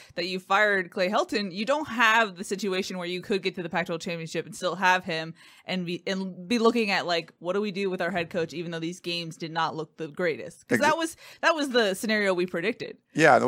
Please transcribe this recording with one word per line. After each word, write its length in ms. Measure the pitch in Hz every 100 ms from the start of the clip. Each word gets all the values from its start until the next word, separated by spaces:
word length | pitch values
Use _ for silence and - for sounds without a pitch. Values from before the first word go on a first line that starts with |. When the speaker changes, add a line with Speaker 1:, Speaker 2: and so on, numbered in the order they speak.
| - -
Speaker 1:
that 120 | 180
you 120 | 185
fired 520 | - 196 214 196 175
Clay 180 | 202 180
Helton, 420 | 226 349 226 196
you 140 | 185 220
don't 240 | 302 285
have 480 | 226 226 226 214 170
the 80 | -
situation 520 | 196 202 185 196 185
where 100 | 175
you 120 | 180
could 240 | 180 196
get 100 | 185 185
to 80 |
the 40 | 170
Pac-twelve 320 | 180 175 165
championship 460 | 180 165 160 170 -
and 100 | -
still 200 | 180 175
have 280 | 185 185
him 300 | 185 160 160 - - - -
and 200 | 185 170
be, 160 | 175 196
and 400 | 190 190 180 175
be 100 | 240
looking 320 | 233 240 202
at, 160 | 180 156
like, 280 | 170 165 -
what 120 | 170
do 80 | 202
we 120 | 208
do 180 | 185 196
with 120 | 185
our 100 | 175
head 180 | 185 165
coach, 240 | 180 160
even 180 | 165 160
though 80 | 165
these 220 | 165 180
games 340 | 175 170 165 160
did 160 | 165
not 240 | 165 160 156
look 220 | 156 -
the 100 | 156
greatest? 580 | 147 175 120 - - -
'Cause 80 | 240
Speaker 2:
Exa- 60 |
Speaker 1:
that 140 | 294 330
was, 200 | 320 - - -
that 120 | 311
was 180 | 320 277
the 240 | 240 208 190
scenario 380 | 220 214 196
we 120 | 180 180
predicted. 500 | 170 196 - - - _
Speaker 2:
Yeah, 320 | 147 156 117